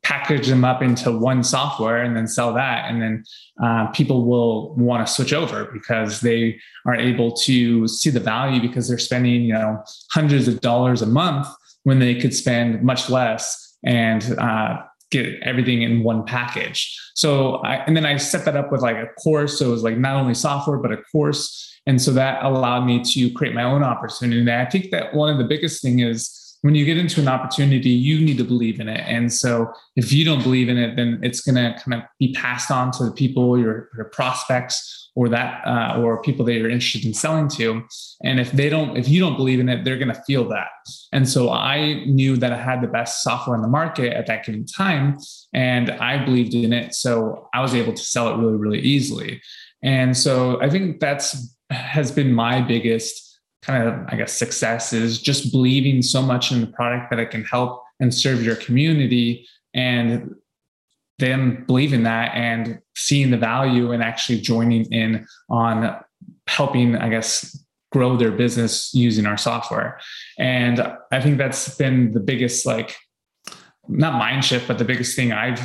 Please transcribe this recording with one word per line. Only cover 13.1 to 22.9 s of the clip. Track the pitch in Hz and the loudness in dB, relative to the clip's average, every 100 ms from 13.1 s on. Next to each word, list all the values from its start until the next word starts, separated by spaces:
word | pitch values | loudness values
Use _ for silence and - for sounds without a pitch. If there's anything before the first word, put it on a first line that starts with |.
less | 127 120 110 - - - _ | 0 2 -2 -6 -10 -14 _
and, | 123 120 113 110 113 - | 0 2 2 0 -2 -2
uh, | 117 110 110 160 - _ _ | 0 0 0 -4 -10 _ _
get | 131 120 - | -2 -2 -4
everything | - 123 123 120 | -2 0 2 2
in | 117 117 | 2 2
one | 113 110 | 2 0
package. | 107 123 120 - - - - - - - | -2 -4 -4 -6 -6 -6 -8 -10 -10 0
So | 151 139 131 131 | 2 4 2 0
I, | - 135 | -2 -2
and | - 160 | 2 2
then | 151 | 2
I | 139 | 0
set | - 170 | -2 0
that | 165 | 0
up | 143 139 | 0 0
with, | 135 | 0
like, | 120 | 0
a | 110 113 - | -2 -6 -4
course. | 160 151 147 143 | 2 2 0 0
So | 127 | 0
it | |
was, | 117 | 2
like, | 113 113 | 0 2
not | 135 | 0
only | 139 127 | 2 0
software, | 123 151 139 156 139 | 0 0 0 -2 -2
but | 120 | -2
a | 110 - | -4 -2
course. | 151 147 143 - - - - | 0 0 -2 -6 -12 -18 -8
And | - 127 | 2 2
so | 127 | 4
that | 131 131 135 | 2 2 0
allowed | 139 131 123 123 | 0 2 2 2
me | 127 | 2